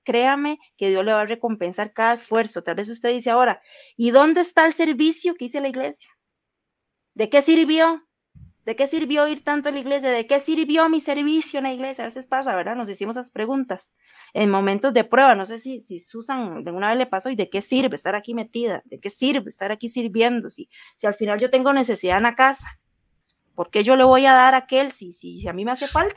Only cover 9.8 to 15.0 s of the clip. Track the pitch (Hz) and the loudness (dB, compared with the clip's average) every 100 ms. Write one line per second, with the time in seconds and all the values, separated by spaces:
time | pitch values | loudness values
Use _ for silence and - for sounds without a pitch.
9.8 | 262 277 262 240 226 277 285 320 294 320 | -4 -4 -2 -2 0 -2 0 -2 0 2
10.8 | 320 320 - 285 285 320 - 285 262 254 | 2 0 -2 -2 0 -2 -2 -6 -6 -6
11.8 | 262 262 233 262 254 269 262 190 170 240 | -10 -10 -12 -12 -6 -4 -2 -4 -4 -6
12.8 | 208 190 214 233 247 - 220 269 254 185 | -8 -8 -8 -8 -10 -8 -4 -4 -4 -8
13.8 | - _ _ _ - - 208 196 196 202 | -12 _ _ _ -10 -2 0 2 0 0
14.8 | 262 233 | 2 0